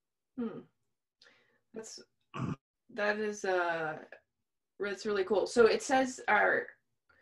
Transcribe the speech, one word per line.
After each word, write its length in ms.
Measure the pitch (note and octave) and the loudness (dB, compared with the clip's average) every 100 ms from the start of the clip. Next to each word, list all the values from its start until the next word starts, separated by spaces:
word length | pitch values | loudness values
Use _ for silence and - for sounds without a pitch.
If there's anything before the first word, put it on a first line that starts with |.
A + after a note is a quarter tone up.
| _ _ _ B3+ | _ _ _ -8
Hmm. 220 | A3+ D#3 - _ _ _ _ _ - _ _ _ _ | -8 -8 -18 _ _ _ _ _ -20 _ _ _ _
That's, 240 | A3 - - - _ _ - - - _ _ _ | -16 -14 -16 -20 _ _ -8 -8 -8 _ _ _
that 260 | - G#3 G#3 | -4 -2 -2
is, 280 | G#3+ G#3 G3 | -4 -6 -2
uh, 500 | F3+ F3 E3 D#3 D3+ - - _ _ _ _ _ - | 0 0 -2 -6 -8 -14 -20 _ _ _ _ _ -8
that's 280 | G3+ F#3+ G#3+ | -6 -4 -2
really 180 | G3+ | 0
cool. 220 | F#3 F#3+ F3 | 2 0 2
So 180 | A#3+ | 6
it 180 | A3 G#3+ | 6 6
says 380 | - C4 C4 - - | 2 2 2 -2 2
our, 380 | G#3 F3+ - - - _ _ _ _ | 4 4 0 -4 -14 _ _ _ _